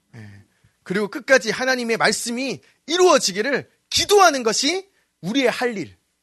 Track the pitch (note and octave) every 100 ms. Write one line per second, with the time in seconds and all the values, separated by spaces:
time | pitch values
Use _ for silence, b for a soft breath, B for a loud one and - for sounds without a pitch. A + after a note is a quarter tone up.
0 | _ A#2 G#2 G2+ _ _ _ _ - F#3+
1 | G3+ D4+ A3+ C4 G#3 F#3+ B3+ B3+ A#3 A3
2 | A3+ - A#3 A#3+ C4+ E3 b b - F4
3 | F4+ C#4+ - F#3 B3 A3+ - _ _ -
4 | E4+ G4+ F4 C4+ A3+ - C#4 F#4 - _
5 | _ _ E3+ C4 A#3+ - B3 G3+ A2+ F#2
6 | _ _